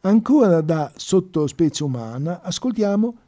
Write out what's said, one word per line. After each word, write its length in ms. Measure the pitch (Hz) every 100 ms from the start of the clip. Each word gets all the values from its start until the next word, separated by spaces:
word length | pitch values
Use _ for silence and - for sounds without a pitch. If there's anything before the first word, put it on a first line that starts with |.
Ancora 600 | 190 220 220 294 220 165
da 300 | 156 160 143 -
Sottospecie 880 | - 190 185 160 147 - 165 -
Umana 580 | 147 123 113 123 156 175
ascoltiamo 760 | - - 254 220 208 202 233 233